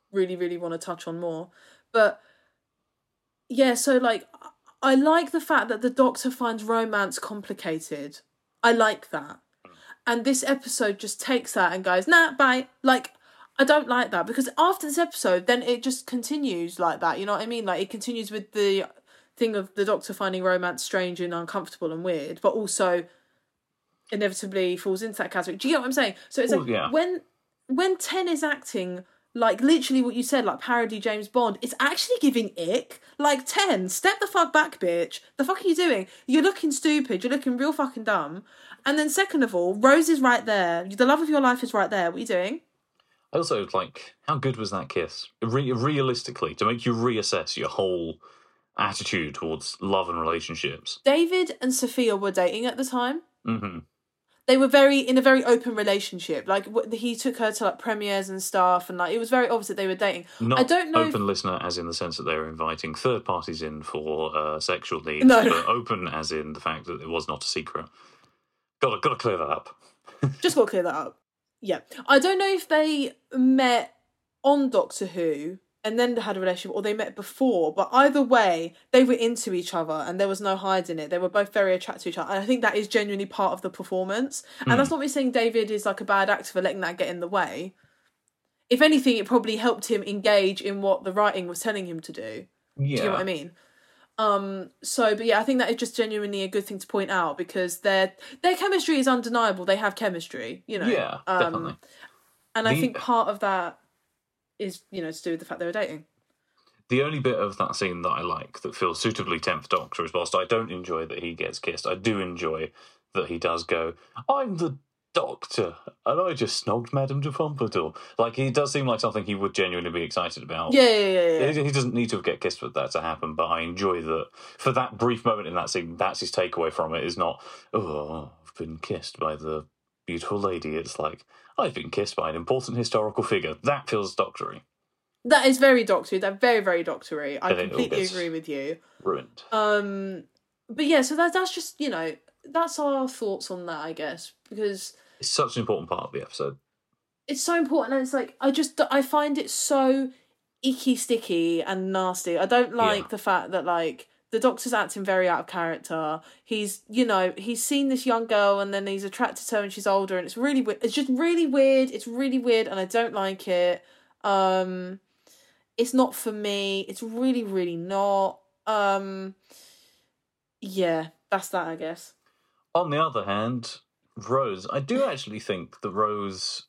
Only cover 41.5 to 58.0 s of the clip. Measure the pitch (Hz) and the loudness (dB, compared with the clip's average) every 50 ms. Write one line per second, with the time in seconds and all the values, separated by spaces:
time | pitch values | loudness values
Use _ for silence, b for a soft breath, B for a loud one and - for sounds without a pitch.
41.5 | 247 254 247 - - 208 190 - 214 190 175 170 - - 226 220 196 180 180 208 | 2 2 -2 -2 0 0 0 2 0 0 0 0 -2 -4 -4 -2 -2 0 0 -2
42.5 | 277 339 - _ _ _ _ _ _ _ _ _ _ _ _ _ - 156 165 - | -4 -8 -10 _ _ _ _ _ _ _ _ _ _ _ _ _ -2 -2 0 0
43.5 | 139 104 95 - - 95 92 143 - - - - - _ _ - 156 135 135 135 | 0 -2 -2 -2 -2 -4 -4 -4 -8 -16 -20 -20 -20 _ _ -4 -2 -2 0 -2
44.5 | 123 113 110 95 98 92 - - - 90 82 - - - - - _ - 117 113 | -2 -2 -4 -4 -4 -6 -6 -4 -4 -4 -4 -4 -6 -12 -14 -16 _ -6 -4 -2
45.5 | 117 139 143 123 127 113 123 147 151 139 131 131 123 - - - 120 - - - | 0 0 0 0 0 0 0 0 2 2 2 0 0 -2 -4 -8 -8 -6 -6 -4
46.5 | - - 104 110 120 117 117 123 117 113 117 123 113 107 98 - 104 90 78 - | -2 0 0 0 0 0 0 0 0 2 2 0 0 0 0 0 -2 -2 -2 -4
47.5 | - - - - - - 98 92 90 87 82 82 78 - b b b b b b | -6 -6 -6 -4 -2 0 0 0 0 -2 -4 -6 -8 -10 b b b b b b
48.5 | b b b b b - 104 101 98 - 101 - 104 90 78 73 69 - 82 80 | b b b b b -2 -2 -2 -2 -4 -4 -4 -2 -2 -2 -4 -6 -6 -6 -4
49.5 | 80 - - - - - - 98 98 95 90 87 85 85 82 80 85 82 - - | -4 -6 -6 -10 -10 -6 -2 0 2 2 0 0 -2 -2 -2 -2 -2 -2 -4 -6
50.5 | 82 80 - - 82 - - - - - - 269 277 320 339 330 370 370 359 - | -6 -4 -4 -4 -6 -6 -10 -10 -10 -2 2 4 4 4 4 4 2 0 0 0
51.5 | - - 262 254 254 - 254 247 - 262 247 220 202 190 202 196 190 190 180 175 | -2 -2 -2 -2 0 0 -2 -2 0 2 2 2 2 2 0 0 2 2 2 2
52.5 | 196 220 240 247 247 240 269 262 254 247 240 247 294 339 - _ _ _ - 113 | 2 0 -2 -2 -2 -4 -4 -4 -2 -2 -2 -2 -2 -4 -8 _ _ _ -6 -4
53.5 | 113 104 101 98 85 82 - _ _ _ _ _ _ _ _ _ _ _ _ - | -4 -4 -4 -6 -8 -10 -14 _ _ _ _ _ _ _ _ _ _ _ _ 4
54.5 | 254 262 269 262 277 277 269 277 285 277 262 254 254 262 262 269 262 262 254 247 | 6 6 6 6 8 8 8 8 8 6 4 4 4 6 6 6 6 6 6 6
55.5 | 240 247 247 247 220 214 208 208 196 202 202 - 190 175 - - 156 123 - 190 | 4 4 2 0 -2 0 0 2 0 0 -2 -6 -10 -8 -6 -4 -4 -4 -2 0
56.5 | 196 196 190 226 214 233 - 220 226 208 226 240 226 226 - 262 - - 233 214 | 0 0 0 -2 -2 -2 -2 -2 -4 -4 -4 -4 -4 -2 -4 -4 -2 0 -2 -2
57.5 | 220 - 226 185 - - - 233 214 208 | -2 0 -2 -2 -2 -2 -4 -6 -4 -4